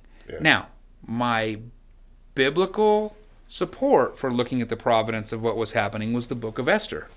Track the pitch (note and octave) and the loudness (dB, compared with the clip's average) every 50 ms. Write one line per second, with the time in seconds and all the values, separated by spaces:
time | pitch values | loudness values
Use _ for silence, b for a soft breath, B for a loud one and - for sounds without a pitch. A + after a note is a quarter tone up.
0 | - b b b b b - D#2+ D#3 D#3 C3 F#2+ - - - - - - - - | -20 b b b b b -6 0 2 2 2 2 0 -6 -16 -20 -20 -20 -20 -16
1 | - - A2+ A#2+ B2 A#2+ A#2 A2+ A2 A2 G#2+ G#2+ A2+ A#2+ - - - - - - | -10 -6 -2 -2 0 0 0 0 0 -2 -4 -8 -12 -16 -20 -20 -20 -20 -20 -20
2 | - - - - - - - C3+ C3 C#3 C#3+ F3 F#3+ F#3+ - G#3+ G#3+ G#3+ G#3 G#3+ | -20 -20 -20 -20 -20 -6 0 0 0 2 2 0 0 0 0 2 2 4 4 2
3 | G#3+ G#3 - - - - - - - - - - F3 E3 - - C4 C#4+ B3 D3+ | 0 -4 -8 -16 -20 -20 -20 -20 -20 -10 -6 -6 -6 -4 -4 0 2 6 6 6
4 | B2 - - - - C3 A#2+ A#2+ A#2+ - C3+ B2 A#2 - A2+ G#2 - B2+ A#2 A2 | 6 4 -2 -4 -4 -2 0 0 0 0 0 -2 -2 -2 -4 -2 2 4 4 4
5 | A2 A2+ A2+ A2 G#2+ - A2+ A2+ A2+ A#2 G#2 A2+ A2+ G#2+ - A#2 G#2 G2+ G#2 G#2+ | 2 0 -2 -4 -4 -6 -6 -2 -2 -2 0 0 -2 -2 0 0 0 0 -2 -4
6 | G#2+ A2 A#2 B2 A#2+ A#2+ C3 A#2+ A2+ A2+ G2+ - B2 C#3+ G3 G#3+ - - - D2+ | -2 -2 -2 -2 -2 -4 -6 -6 -6 -6 -6 -2 0 2 2 2 0 -4 -8 -10
7 | - - - | -12 -14 -18